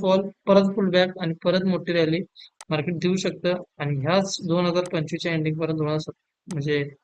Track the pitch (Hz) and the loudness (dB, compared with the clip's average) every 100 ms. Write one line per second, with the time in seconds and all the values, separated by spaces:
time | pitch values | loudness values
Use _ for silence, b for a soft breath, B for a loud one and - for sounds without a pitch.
0 | 185 190 196 - - 196 196 208 190 180 | 4 2 0 -6 4 6 6 2 2 2
1 | 180 180 170 165 175 185 185 175 180 170 | 2 0 -4 -2 0 2 2 0 0 2
2 | 160 165 - B B _ - 156 160 165 | 2 0 -4 B B _ -4 -4 -2 -2
3 | 180 185 185 - 175 180 - - 147 139 | 0 0 -2 -2 -2 -2 -6 -8 -4 -2
4 | 143 190 190 - 170 170 175 175 180 165 | 2 0 0 -6 -2 0 2 0 -2 -4
5 | 156 165 170 165 156 156 160 156 151 156 | -4 -4 -2 -2 -2 -2 -4 -2 -2 -2
6 | - - _ _ - 147 147 147 143 - | -6 -14 _ _ -10 -6 -2 -2 -4 -10